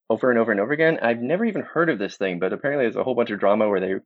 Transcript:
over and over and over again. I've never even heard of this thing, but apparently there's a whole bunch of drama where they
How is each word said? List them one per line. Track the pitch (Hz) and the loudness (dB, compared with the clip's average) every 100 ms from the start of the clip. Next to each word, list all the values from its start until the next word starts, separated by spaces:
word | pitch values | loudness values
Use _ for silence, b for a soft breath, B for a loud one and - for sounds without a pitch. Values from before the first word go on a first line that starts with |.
| - | -4
over | 110 131 | 0 2
and | 117 | 2
over | 113 | 2
and | 101 | 2
over | 110 | 0
again. | 147 160 - | 2 2 2
I've | 117 117 | 0 0
never | 123 175 233 | -2 -2 -2
even | 175 | -4
heard | - 151 170 | -4 0 0
of | 113 | 0
this | 95 - | -4 -4
thing, | 98 90 | -4 -2
but | 92 | -2
apparently | 104 139 143 117 | -2 -4 -2 -2
there's | 98 | -2
a | |
whole | 120 | -2
bunch | 120 117 | 0 -2
of | 104 | 0
drama | 98 107 107 | 2 2 2
where | 98 | 0
they | 92 95 | 0 -4